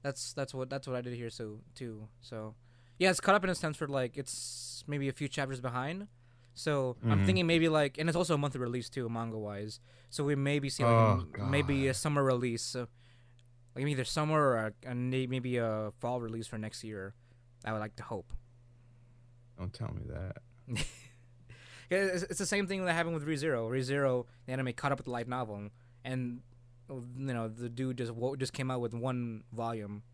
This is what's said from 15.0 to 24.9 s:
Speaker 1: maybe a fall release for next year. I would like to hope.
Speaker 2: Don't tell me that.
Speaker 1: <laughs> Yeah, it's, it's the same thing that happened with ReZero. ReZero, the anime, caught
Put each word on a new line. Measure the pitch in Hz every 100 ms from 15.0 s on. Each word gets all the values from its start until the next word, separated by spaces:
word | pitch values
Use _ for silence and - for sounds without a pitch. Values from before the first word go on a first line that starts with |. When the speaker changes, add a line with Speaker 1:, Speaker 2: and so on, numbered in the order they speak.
| 127 131 127
Speaker 1:
maybe | 127 123 123
a | 113 107 107 -
fall | 120 123
release | 113 113 110
for | 110
next | 107 -
year. | 110 104 98 - - - - -
I | -
would | 110
like | 107 -
to |
hope. | - 107 - - - - - - - - - - - - - -
Speaker 2:
Don't | 90
tell | - 110
me | 82 -
that. | 95 92 - - - -
Speaker 1:
<laughs> | 117 147 - - - - - - - - - -
Yeah, | 185
it's, | 190 180
it's | 196 170
the | 190
same | 202 190
thing | 196
that | 185
happened | 165 170 165
with | 147
ReZero. | 151 160 123 113
ReZero, | 131 127 143 135 127 120 - -
the |
anime, | 131 127
caught | 120 143